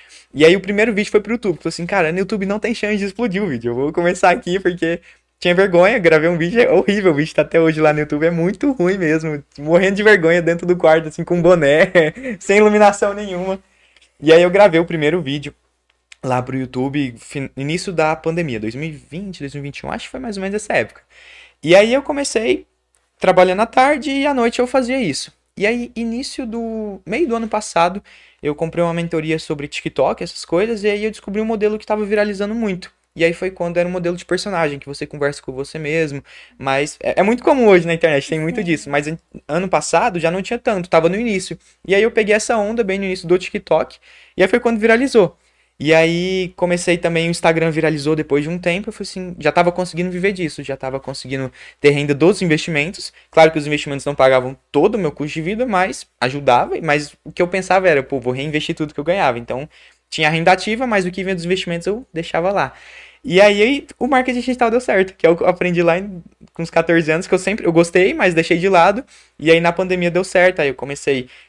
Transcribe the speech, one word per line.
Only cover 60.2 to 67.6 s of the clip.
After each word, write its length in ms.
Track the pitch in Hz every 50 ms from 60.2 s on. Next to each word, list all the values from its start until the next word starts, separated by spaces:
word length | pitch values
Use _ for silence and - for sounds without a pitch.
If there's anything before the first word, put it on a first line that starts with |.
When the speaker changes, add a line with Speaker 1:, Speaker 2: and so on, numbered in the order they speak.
| 156
Speaker 1:
a 40 | 151
renda 200 | 165 160 170 180
ativa, 340 | 190 185 - 208 220 240 262
mas 200 | 240 214 196 180
o 60 | 180
que 120 | 180 196 180
vinha 120 | 190 190
dos 100 | 170 165
investimentos 420 | 175 185 190 - 180 170 170 -
eu 180 | 185 208 247 262 _ -
deixava 380 | 165 160 - - 165 170 196
lá. 220 | 202 180 139 131 - - - - - - - - _ _ - 254
E 80 | 170 185
aí, 460 | 208 208 208 202 214 254 277 277 - - - -
o 80 | 233
marketing 320 | 269 269 254 254 254 247 247
digital 320 | 240 254 247 254 240 226
deu 100 | 226 247
certo, 320 | 240 - 214 190 190 190 -
que 80 | - -
é 60 | 160
o 80 | 175
que 60 | 175 -
eu 40 |
aprendi 360 | 180 180 - 180 180 170 175 170
lá 160 | 165 165 185
em, 240 | 202 208 185 170 - - _ _ - _
com 120 | _ - 165
os 80 | -
quatorze 400 | - 165 165 175 165 170 156 156
anos, 160 | 156 170 -
que 60 | - 190
eu 20 |
sempre, 260 | 180 - 190 214 -